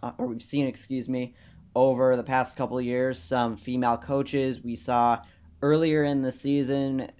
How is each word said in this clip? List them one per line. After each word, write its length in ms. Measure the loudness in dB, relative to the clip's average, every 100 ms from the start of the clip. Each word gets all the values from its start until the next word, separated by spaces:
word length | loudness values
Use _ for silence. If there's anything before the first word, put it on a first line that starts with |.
uh, 80 | -10 -6
or 100 | -6
we've 160 | -6
seen, 240 | -4 -2 -2
excuse 400 | -4 -6 -6 -4
me, 280 | -4 -6 -10 -20 -20 -4
over 440 | 4 4 6 4 2
the 60 |
past 340 | 2 0 0 -2
couple 200 | -4 -2
of 60 |
years, 340 | -2 0 0 -2
some 380 | -2 0 0 -2
female 400 | -6 0 2 0
coaches. 640 | 0 -2 0 0 0 -2
We 140 | -8 -8
saw 460 | -2 2 4 2 -2 -20 -20 -4
earlier 400 | 2 4 4 2
in 180 | 2 2
the 100 | -2
season, 800 | -2 0 0 0 0 -2 -4 -6 -12